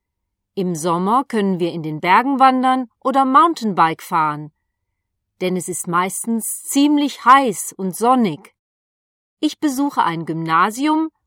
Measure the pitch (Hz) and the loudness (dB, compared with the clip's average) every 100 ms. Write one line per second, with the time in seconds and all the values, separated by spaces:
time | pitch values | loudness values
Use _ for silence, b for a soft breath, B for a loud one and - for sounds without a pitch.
0 | _ _ _ _ _ - 180 165 175 175 | _ _ _ _ _ -6 -6 -4 -2 -2
1 | 190 247 - 220 196 180 170 170 156 151 | 0 0 0 -2 -2 0 -2 -4 -8 -4
2 | 175 202 247 269 262 254 262 254 240 _ | 2 2 2 4 4 4 2 0 -4 _
3 | 262 269 262 277 339 320 220 180 165 165 | -2 0 4 4 4 0 -2 0 0 0
4 | - 170 156 147 151 _ _ _ _ _ | -4 -2 -2 -4 -12 _ _ _ _ _
5 | _ _ _ _ 185 180 170 175 180 170 | _ _ _ _ -4 -4 -6 -8 -4 -2
6 | 185 - 233 226 - - - 277 285 294 | -2 -6 -6 -6 -6 -10 -4 0 2 2
7 | 285 - 240 269 262 175 - - 190 165 | 0 0 4 6 4 -4 -10 -8 -8 -2
8 | 226 254 214 147 - _ _ _ _ _ | 2 2 2 -2 -12 _ _ _ _ _
9 | _ _ _ _ 302 - 302 254 285 262 | _ _ _ _ -6 -2 -4 -2 -2 0
10 | 170 165 160 160 160 160 196 220 302 311 | -2 -2 -6 -6 0 2 2 0 0 0
11 | 320 - | -2 -8